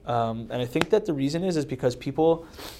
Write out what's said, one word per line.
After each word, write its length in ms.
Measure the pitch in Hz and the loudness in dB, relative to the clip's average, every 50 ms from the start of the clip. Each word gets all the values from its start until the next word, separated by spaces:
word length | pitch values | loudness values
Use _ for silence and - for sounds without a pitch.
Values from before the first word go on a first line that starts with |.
| - | -6
Um, 400 | - 120 120 113 113 113 113 117 - | -2 0 0 0 0 -2 -4 -6 -6
and 120 | 123 123 123 | -4 -4 -4
I 40 | |
think 240 | 120 - 160 165 - | -2 0 0 2 4
that 140 | - 214 208 | 2 2 2
the 100 | - 160 | 0 0
reason 280 | 139 135 139 147 170 180 | 0 0 0 0 0 0
is, 140 | 190 175 | 0 0
is 80 | 156 143 | 0 -2
because 320 | - 135 123 - 127 123 | -2 -4 0 0 0 0
people 500 | - - 139 135 156 156 165 165 165 - - - - - - - - | 0 -4 -4 0 4 4 4 4 4 0 -8 -16 -14 -14 -14 -14 -16